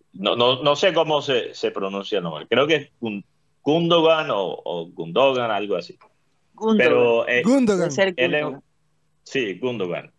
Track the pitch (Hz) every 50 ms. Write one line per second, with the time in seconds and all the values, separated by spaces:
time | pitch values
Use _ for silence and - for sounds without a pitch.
0 | _ _ - 95 95 104 87 120 120 123 131 131 147 147 147 143 202 196 165 165
1 | 160 151 151 143 127 139 135 117 101 - - - - 110 - 98 98 98 98 98
2 | 98 - 107 98 87 85 80 76 78 - 113 120 139 147 165 147 143 - _ _
3 | 117 113 104 101 - _ _ _ _ _ _ _ - 139 151 170 170 170 170 170
4 | 160 160 160 156 156 147 120 101 95 82 - - - - 85 87 85 87 - -
5 | 82 82 85 110 131 139 131 127 120 113 107 101 104 101 98 87 85 - - _
6 | - _ _ _ _ _ _ _ _ _ _ - 208 220 220 214 123 123 123 175
7 | 120 120 117 117 - - 123 123 123 208 262 277 254 214 202 180 170 160 139 131
8 | 196 190 180 - 127 131 - 151 151 151 131 143 - _ _ _ _ _ _ _
9 | _ _ _ _ _ - - 135 120 101 92 90 120 127 123 110 95 90 85 76
10 | 71 - _